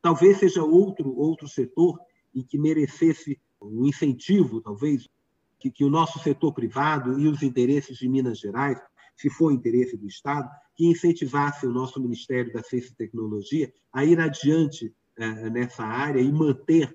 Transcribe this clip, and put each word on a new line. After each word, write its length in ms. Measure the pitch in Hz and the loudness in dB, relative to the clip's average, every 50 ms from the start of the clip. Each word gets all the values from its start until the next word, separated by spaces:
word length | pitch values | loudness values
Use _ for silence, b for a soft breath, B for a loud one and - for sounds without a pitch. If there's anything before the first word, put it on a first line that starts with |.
Talvez 360 | - 175 165 - 170 196 196 | 2 2 2 6 8 6 8
seja 260 | 190 202 180 - 185 160 | 8 4 2 2 2 2
outro, 500 | 156 160 180 202 190 190 - 151 139 127 | 6 6 6 6 6 -2 -6 -6 -6 -2
outro 300 | 120 147 160 165 - 151 | 0 0 0 -2 -4 -8
setor 520 | 139 - - 127 120 - - 170 180 170 - - _ _ _ _ _ _ | -12 -6 -6 -6 -4 2 2 2 2 2 -2 -14 _ _ _ _ _ _
em 100 | 131 127 | -10 -10
que 140 | _ - | _ -4
merecesse 800 | 147 151 156 156 156 147 147 - - 165 165 151 - - 147 139 _ _ _ _ _ | -2 0 0 2 0 0 -2 -2 0 2 2 2 0 -6 -10 -10 _ _ _ _ _
um 240 | 104 104 107 113 127 | -16 -10 -4 0 0
incentivo, 760 | 143 143 - 165 147 127 123 - - 190 208 165 123 110 113 | 0 0 0 -2 -2 -2 -4 0 2 4 4 4 2 0 -8
talvez, 480 | - 107 104 101 135 151 143 123 - _ _ _ _ _ _ _ _ _ _ _ | -8 -10 -8 -6 -2 -2 -2 -2 -4 _ _ _ _ _ _ _ _ _ _ _
que, 100 | - 135 | -10 -10
que 140 | - - 143 | -4 0 0
o 60 | 139 | 2
nosso 300 | 143 160 170 165 - 147 | 2 2 0 0 -4 -6
setor 340 | - 151 139 - - 151 - | -4 -4 -2 0 -2 -2 -2
privado 640 | - 117 110 - 135 139 156 160 143 127 123 131 139 | -2 -6 -6 -2 -2 -2 0 0 -2 -2 -4 -2 0
e 80 | 147 | 0
os 160 | 156 147 - 147 | 0 0 0 -2
interesses 540 | 135 123 127 123 123 143 143 139 - 131 | -2 0 0 2 2 2 0 -2 -6 -14
de 100 | - 127 | -6 -4
Minas 320 | 127 131 135 127 123 113 110 | -2 -2 0 -2 -2 -6 -6
Gerais, 400 | - 101 98 120 135 - - - - _ b b b b b | -10 -8 -6 -4 -4 -4 -4 -6 -10 _ b b b b b
se 140 | _ - 139 | _ -6 -6
for 220 | - - 165 156 | 0 2 2 2
interesse 440 | 143 123 113 120 113 123 127 123 120 | 2 0 0 0 0 0 0 0 -4
do 120 | 104 104 | -12 -12
Estado, 420 | 98 - - _ 139 143 147 135 - b b b b _ | -14 -16 -12 _ -6 -6 -6 -6 -8 b b b b _
que 120 | - 165 | 2 2
incentivasse 800 | 170 165 170 - 170 170 170 - 127 127 147 143 143 143 - - | 2 2 4 2 0 0 0 -2 -2 0 0 0 0 -2 -4 -4
o 40 | 127 | -2
nosso 300 | 120 127 131 127 - 135 | -2 -2 -4 -4 -6 -6
Ministério 500 | 131 120 117 113 - _ 131 127 120 117 | -6 -6 -6 -8 -8 _ -4 -4 -4 -4
da 120 | 113 117 107 | -6 -10 -8
Ciência 260 | - - 123 123 - | -6 -6 -6 -6 -8
e 60 | - | -12
Tecnologia 760 | _ 113 110 - 113 110 107 104 104 101 - 147 160 147 123 _ _ _ _ - | _ -12 -10 -8 -8 -8 -6 -6 -8 -6 -4 -4 -4 -4 -4 _ _ _ _ -4
a 100 | 131 139 | 0 4
ir 160 | 156 170 165 | 4 4 4
adiante, 720 | 165 156 147 - - 143 156 165 160 139 - - 117 110 _ _ _ _ _ | 2 -2 -4 -2 0 0 2 2 2 0 -2 -8 -12 -14 _ _ _ _ _
eh, 340 | - 113 110 110 110 113 110 | -8 -8 -8 -8 -8 -8 -6
nessa 320 | 113 120 123 123 - - 113 | -4 -4 -6 -6 -6 -10 -10
área 360 | 110 113 127 139 151 139 127 | -8 -6 -4 -4 -2 0 0
e 120 | 127 139 | 2 2
manter 640 | 147 156 156 147 135 - - - 160 165 143 120 | 2 2 2 0 0 -2 0 2 4 4 4 2